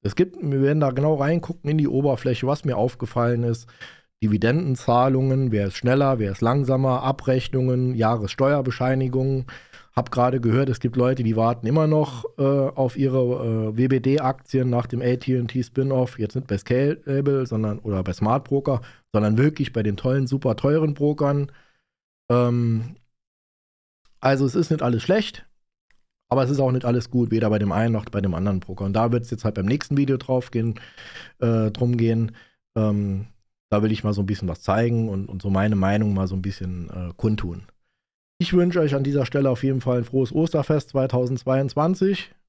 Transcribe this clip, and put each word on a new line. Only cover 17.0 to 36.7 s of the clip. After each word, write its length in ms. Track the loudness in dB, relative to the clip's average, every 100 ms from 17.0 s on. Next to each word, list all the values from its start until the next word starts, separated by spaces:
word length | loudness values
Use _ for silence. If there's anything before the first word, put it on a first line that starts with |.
| -2 0 2 0 0
sondern, 320 | -2 -2 -4
oder 240 | -4 -2
bei 80 | -2
Smart 320 | -2 0 0
Broker, 380 | 0 -2 0 -4 -6 -20 _
sondern 240 | 0 2 4
wirklich 360 | 2 2 -4
bei 100 | -2
den 140 | -2 -2
tollen, 300 | 0 0 0
super 280 | 0 0
teuren 400 | 0 2 2 0
Brokern. 560 | 0 0 2 0 0 -4 -10 _ _ _ _ _ _ _
Ähm, 680 | 2 2 2 2 0 -4 -12 _ _ _ _ _ _ _ _ _ _ _ _
also 240 | 0 2
es 100 | 2
ist 160 | 0 0
nicht 120 | 0
alles 200 | 0 0
schlecht, 440 | 2 0 0 -10 -20 _ _ _ _ _ _ _ _
aber 160 | 0
es 60 | 2
ist 100 | 2
auch 120 | 2
nicht 120 | 0
alles 260 | 0 -2 0
gut, 200 | 0 0
weder 200 | 0 2
bei 80 | 2
dem 140 | 0
einen 220 | 0 0
noch 100 | 0
bei 160 | -2 -2
dem 140 | -2
anderen 260 | 0 -2 -2
Broker. 240 | -6 -8
Und 80 | -2
da 180 | 0 2
wird's 200 | 0 -2
jetzt 140 | -4
halt 100 | -4
beim 120 | -2 -2
nächsten 300 | -2 0 0
Video 220 | 0 -2
drauf 320 | 0 -2 -2
gehen, 280 | -2 -2 -4 -12 -20 -20 -20 -20 _
äh, 320 | 0 2 0
drum 260 | 0 0 2
gehen. 400 | 2 2 0 -4 -20 _ _ -2
Ähm, 500 | 0 2 0 -4 -6 -16 _ _ _
da 100 | 0
will 100 | 2
ich 120 | 0
mal 80 | -2
so 100 | -2
ein 40 | -2
bisschen 220 | -2 -4
was 140 | -6
zeigen 460 | -2 0 2 0 0
und, 200 | -4 -6
und 140 | -6
so 80 | -2
meine 240 | 2 2
Meinung 400 | 2 2 2 2
mal 140 | 0 0
so 80 | -2
ein 60 |
bisschen, 480 | -4 -6 -8